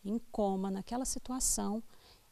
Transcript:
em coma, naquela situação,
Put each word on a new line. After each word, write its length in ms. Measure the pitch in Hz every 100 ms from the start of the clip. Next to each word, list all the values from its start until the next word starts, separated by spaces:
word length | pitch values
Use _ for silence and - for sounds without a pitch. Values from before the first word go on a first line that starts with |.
em 140 | 196 226 -
coma, 400 | - 202 190 196
naquela 340 | 196 185 240 262
situação, 760 | 247 - 254 - - 202 220 - - - - -